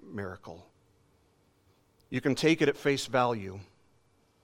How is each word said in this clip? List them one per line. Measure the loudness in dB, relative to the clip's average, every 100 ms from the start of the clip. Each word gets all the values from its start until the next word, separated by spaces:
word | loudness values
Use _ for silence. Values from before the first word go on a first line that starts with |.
miracle. | -14 -10 -10 -10 -16 -18 -20 _ _ _ _ _ _ _ _ _ _ _ _ _ _
You | -2
can | 0
take | 2 4 4
it | 4
at | 2
face | 0 0 0
value | 2 2 0 -6 -12 -16 _ _ _ _ _ _ _